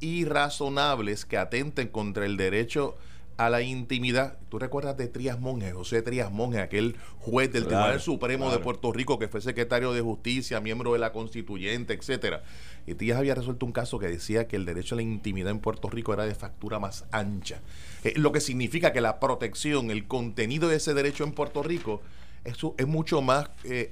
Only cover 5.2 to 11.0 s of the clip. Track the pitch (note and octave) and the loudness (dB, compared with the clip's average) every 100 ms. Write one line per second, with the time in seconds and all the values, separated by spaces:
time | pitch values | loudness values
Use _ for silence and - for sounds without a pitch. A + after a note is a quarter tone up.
5.2 | B2+ A#2+ B2+ B2 G2 F2+ F2 A2+ A2+ B2+ | -4 -2 -2 -2 -4 -4 0 0 2 0
6.2 | G2+ G#2 B2 A2+ F#2 G#2 A#2 - - - | 0 0 0 0 0 2 0 0 -8 -8
7.2 | - B2 C3 A#2+ A2 G2 G#2 C3+ E3 C3+ | 0 2 4 2 2 4 4 4 0 0
8.2 | B2 C3 C3 A#2+ A#2+ A#2+ A#2+ A#2+ C3 A#2+ | 0 0 2 2 0 0 0 0 2 0
9.2 | G#2+ G#2+ A#2+ A2+ A2+ A#2+ B2+ A#2+ A#2 G#2 | 0 -2 -2 -2 2 2 2 0 0 -2
10.2 | A#2+ B2 - A2+ G#2+ A2+ A#2+ A#2 | -2 -2 0 -2 -2 -2 2 2